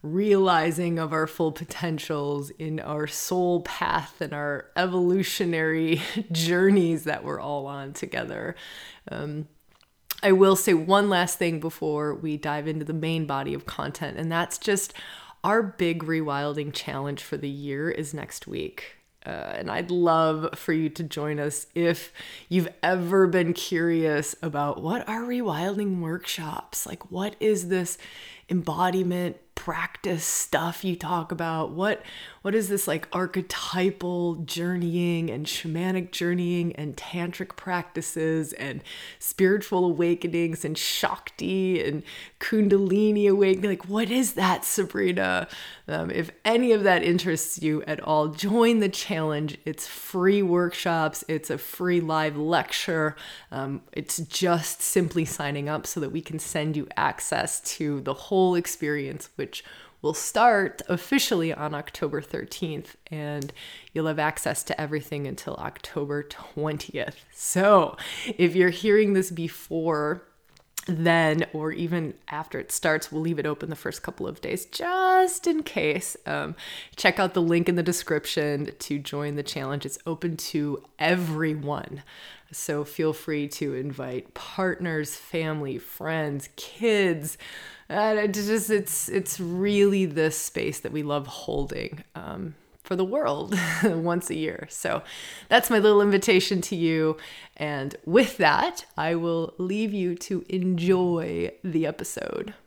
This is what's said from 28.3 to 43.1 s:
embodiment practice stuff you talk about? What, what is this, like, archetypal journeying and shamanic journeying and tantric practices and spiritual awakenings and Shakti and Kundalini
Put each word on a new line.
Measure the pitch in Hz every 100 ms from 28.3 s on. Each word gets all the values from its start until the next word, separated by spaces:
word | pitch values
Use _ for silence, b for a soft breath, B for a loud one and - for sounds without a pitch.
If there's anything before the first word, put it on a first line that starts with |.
| B -
embodiment | 180 170 156 185 185 180 180 175 - _ -
practice | - - 175 - 196 165
stuff | - - - 147 165 170
you | 190
talk | 175 160 175 156
about? | 170 165 160 160
What, | 151 196 - B B B B
what | 196
is | 214 196
this, | 202 -
like, | 156 -
archetypal | 175 180 185 180 - - 180 185 196 175 175 175 165
journeying | 151 165 175 180 175 175 175 170 165
and | 120 156
shamanic | - 165 160 185 185 180
journeying | - 175 180 175 175 170 -
and | 151 -
tantric | - 180 175 - 190 -
practices | - 180 170 165 160 165 160 160 156
and | - 139 135 B B B B
spiritual | - - 185 202 - 185
awakenings | 180 165 175 170 170 170 170 160
and | 156 156
Shakti | - - - - - - 180 190 185 175
and | - 151 B B B _
Kundalini | - 220 202 196 196 196 214